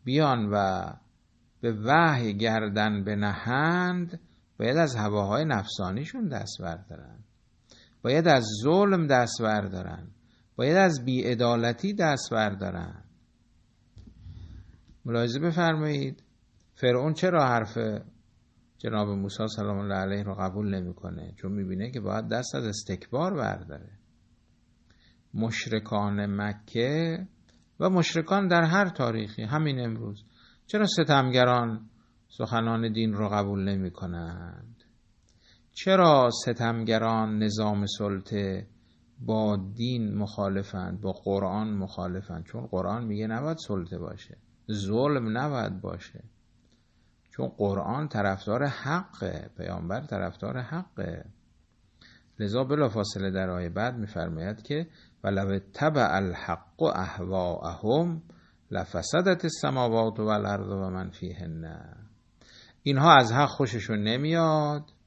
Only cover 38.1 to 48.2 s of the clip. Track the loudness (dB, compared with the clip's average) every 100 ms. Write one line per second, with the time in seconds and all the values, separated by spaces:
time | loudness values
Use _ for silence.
38.1 | -2 -4 -4 -2 -4 -8 _ _ _ _
39.1 | -10 -2 0 2 0 -4 -4 -4 -2 -2
40.1 | -2 -4 -4 -2 -2 -4 -6 -8 -6 -6
41.1 | -4 -2 0 0 -2 -4 -4 -6 -6 -6
42.1 | -6 -8 -12 -12 -12 -6 -4 -2 -4 -4
43.1 | -4 -4 -4 -4 -6 -6 -6 -6 -8 -10
44.1 | -12 -18 -20 _ _ -8 -6 -2 2 2
45.1 | 2 0 -2 -2 -2 -4 -6 -8 -10 -14
46.1 | -20 -20 _ _ _ _ _ _ _ _
47.1 | _ _ -8 -6 0 0 0 -2 -4 -2
48.1 | 0